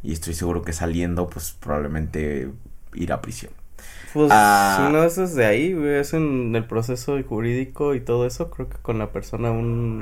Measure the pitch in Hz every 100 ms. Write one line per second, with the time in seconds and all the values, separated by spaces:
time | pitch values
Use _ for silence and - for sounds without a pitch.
0 | - 78 - 82 87 87 82 80 85 82
1 | 87 87 110 - - - - 73 73 76
2 | 78 78 76 71 65 - - - - -
3 | 85 71 - - - - - - - -
4 | - 147 147 107 104 101 101 95 139 156
5 | 170 170 185 156 110 107 160 180 147 143
6 | 143 160 156 131 120 113 113 110 117 123
7 | - 139 131 110 117 123 131 - 147 135
8 | 117 120 123 - 170 - 131 - - 110
9 | 107 - 104 110 117 113 117 117 117 110